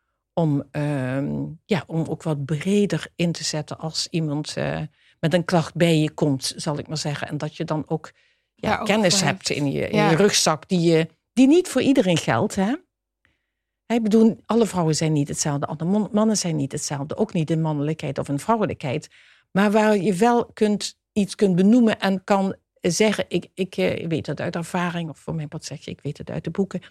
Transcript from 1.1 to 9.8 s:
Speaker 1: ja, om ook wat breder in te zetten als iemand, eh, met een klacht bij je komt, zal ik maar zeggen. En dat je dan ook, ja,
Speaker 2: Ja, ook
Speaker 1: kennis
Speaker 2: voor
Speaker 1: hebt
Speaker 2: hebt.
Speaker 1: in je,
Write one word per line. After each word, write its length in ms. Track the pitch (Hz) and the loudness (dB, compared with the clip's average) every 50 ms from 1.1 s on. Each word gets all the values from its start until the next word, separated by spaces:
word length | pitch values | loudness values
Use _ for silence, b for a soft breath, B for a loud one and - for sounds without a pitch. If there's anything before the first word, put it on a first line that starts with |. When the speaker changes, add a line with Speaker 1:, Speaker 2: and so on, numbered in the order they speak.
| 131 139 143 147 147 143 143 147 151 - _ | -4 -4 -4 -4 -4 -6 -6 -8 -10 -10 _
Speaker 1:
ja, 200 | - 214 147 - | -4 -4 -4 -4
om 180 | - 165 160 156 - | -4 -4 -4 -4 -4
ook 140 | 160 - | -6 -6
wat 220 | - 165 151 147 139 | -4 -4 -4 -4 -4
breder 640 | - 160 143 147 190 202 208 208 - 170 151 - - _ | -4 -4 -4 0 0 2 2 2 0 -2 -4 -6 -6 _
in 160 | - 170 170 | -2 -2 -2
te 120 | 156 - 160 | -2 -4 -6
zetten 340 | - - 151 147 - - - | -6 -6 -6 -6 -8 -10 -10
als 280 | - 160 156 - - - | -10 -8 -8 -8 -6 -4
iemand, 460 | - 165 160 151 143 151 147 - - | -4 -4 -4 -2 -4 -6 -6 -6 -6
eh, 240 | 143 143 139 151 160 160 b b b b b b _ | -4 -4 -4 -4 -6 -8 b b b b b b _
met 140 | - 160 170 | -2 0 0
een 100 | 175 165 | 0 2
klacht 300 | - 185 165 151 - - | 2 2 2 2 0 0
bij 220 | 156 170 170 165 156 | 0 2 4 4 4
je 120 | 156 151 | 2 0
komt, 420 | - - 160 151 139 131 - - - | 0 0 0 0 0 0 -4 -6 -8
zal 220 | - - 160 147 151 | -6 -6 -6 -6 -6
ik 100 | - - | -6 -8
maar 80 | 156 147 | -8 -6
zeggen. 300 | - 151 143 - - - | -6 -6 -6 -6 -6 -6
En 100 | 156 139 | -6 -6
dat 180 | 151 151 - | -6 -8 -8
je 80 | - 165 | -6 -6
dan 200 | 160 156 151 - - | -4 -4 -4 -4 -4
ook, 220 | 160 156 - - - _ _ _ _ _ _ _ _ | -6 -6 -6 -10 -20 _ _ _ _ _ _ _ _
ja, 160 | _ - 220 | _ -2 -2
Speaker 2:
Ja, 80 | 214 - | -2 0
ook 80 | 226 | 0
Speaker 1:
kennis 300 | 208 196 226 208 175 208 196 | 0 2 4 4 2 2 2
Speaker 2:
voor 80 | 170 | 2
Speaker 1:
hebt 220 | - - - - - | 0 -2 -2 -4 -6
Speaker 2:
hebt. 120 | - - | -4 -2
Speaker 1:
in 100 | 147 139 | -2 -2
je, 160 | 151 143 | -2 -2